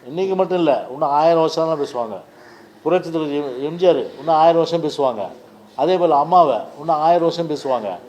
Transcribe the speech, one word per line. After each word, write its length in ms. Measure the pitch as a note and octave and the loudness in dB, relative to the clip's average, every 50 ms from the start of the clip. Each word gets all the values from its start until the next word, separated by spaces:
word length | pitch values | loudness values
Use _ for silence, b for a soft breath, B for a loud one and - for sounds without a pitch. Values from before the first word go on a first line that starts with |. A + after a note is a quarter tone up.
| - | -16
இன்னைக்கு 280 | B2 C#3+ F3 F#3+ F#3+ F#3+ | -10 -6 -4 -2 -2 0
மட்டும் 240 | F#3 F#3+ E3+ F#3 F3+ | 0 0 0 2 2
இல்ல, 280 | E3 D3+ C3 A2 F#2 F#2+ | 2 2 2 0 -2 -8
இன்னும் 160 | B2+ C#3+ D#3 C#3+ | -6 -4 -2 0
ஆயிரம் 340 | C#3+ D3 D#3 E3+ E3+ E3 D#3+ | 2 4 4 4 4 4 2
வருஷம்லாம் 380 | D#3 D#3+ E3 D#3+ D#3+ D#3+ D3 | 2 0 -2 -2 -2 -2 -4
பேசுவாங்க. 340 | C#3+ B2+ - B2 A#2 A2 G2+ F2+ - - B B B B B B B B - - | -4 -6 -4 -6 -6 -6 -8 -14 -14 -20 B B B B B B B B -20 -8
புரட்சித் 300 | - D#3 F3 F3+ - E3+ | -2 0 0 0 0 -2
தலைவர் 240 | D#3+ E3 D#3 D3 C#3+ | -4 -4 -4 -2 -4
எம்-, 260 | D3 D3 C#3 B2 B2 | -4 -4 -6 -8 -8
எம் 140 | C#3 D3+ E3 | -8 -8 -4
ஜி 120 | F3 F#3 F3+ | 2 2 2
ஆர் 140 | D#3 C#3 A2 - - - | 2 2 -2 -6 -10 -8
இன்னும் 220 | C#3 D#3+ D#3+ D#3 | -2 0 2 4
ஆயிரம் 200 | D#3+ E3+ E3 E3 | 4 4 4 4
வருஷம் 220 | D#3+ D#3+ E3+ E3+ D#3+ | 0 0 -2 -2 -2
பேசுவாங்க. 380 | D3+ - - C#3 C3 A#2 G#2 G2 F2+ F2 - - - - - - - - | -4 -2 -2 -2 -2 -2 -4 -10 -10 -12 -18 -20 -20 -20 -20 -20 -14 -4
அதே 200 | - C#3 E3+ F#3 | -2 0 0 2
போல 200 | F3+ F3 E3 D3+ | 2 2 2 2
அம்மாவை 420 | C#3+ D3 D#3+ F3+ F3+ E3 C#3+ A#2+ G#2 - - - C#3 | 2 2 4 4 4 4 4 2 -2 -4 -8 -14 -10
இன்னும் 180 | D3 E3 D#3+ | -4 -2 -2
ஆயிரம் 320 | D3+ D3+ E3 F3 F3 E3 E3 | 0 2 2 2 4 2 0
வருஷம் 220 | D#3+ E3+ E3+ D#3 | -2 -4 -6 -6
பேசுவாங்க. 380 | D3+ C3+ - C#3 B2+ A#2+ G#2+ G2 F2+ F2 - | -6 -6 -4 -4 -4 -4 -4 -6 -8 -10 -14